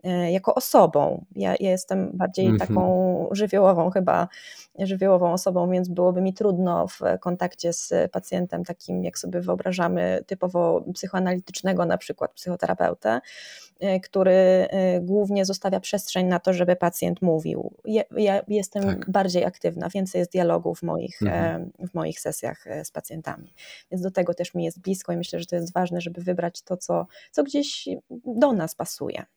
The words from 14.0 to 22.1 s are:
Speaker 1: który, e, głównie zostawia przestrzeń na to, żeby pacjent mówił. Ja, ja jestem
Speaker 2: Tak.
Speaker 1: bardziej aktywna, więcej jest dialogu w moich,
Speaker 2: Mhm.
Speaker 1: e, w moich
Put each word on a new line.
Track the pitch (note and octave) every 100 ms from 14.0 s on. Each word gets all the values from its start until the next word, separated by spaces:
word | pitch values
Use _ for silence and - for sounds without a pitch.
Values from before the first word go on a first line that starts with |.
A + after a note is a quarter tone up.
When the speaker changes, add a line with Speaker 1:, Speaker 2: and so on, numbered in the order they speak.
Speaker 1:
który, | - G3 F#3
e, | F#3 F#3 F#3 F#3 F#3+ F#3 F3+
głównie | F3 G#3 G3+ G3+
zostawia | F#3+ F#3+ G3 F#3+
przestrzeń | - G3+ - F#3 F#3
na | F3
to, | -
żeby | F3+ F3+ F3+
pacjent | F3 - F3 F3
mówił. | F#3 D#3+ D#3+ D#3+ - -
Ja, | - G#3+ - -
ja | G#3 G3 -
jestem | G#3 F#3+ G3+
Speaker 2:
Tak. | G3 F#3+ -
Speaker 1:
bardziej | G3 F#3+ F3
aktywna, | F3 - E3+ E3+ F3
więcej | G3 F#3+ F3+
jest | F3+
dialogu | F#3 F3 E3+ E3+
w | E3+
moich, | E3+ E3 F3 -
Speaker 2:
Mhm. | G#3 E3+ E3 E3 F3 -
Speaker 1:
e, | F3+
w |
moich | E3+ D#3+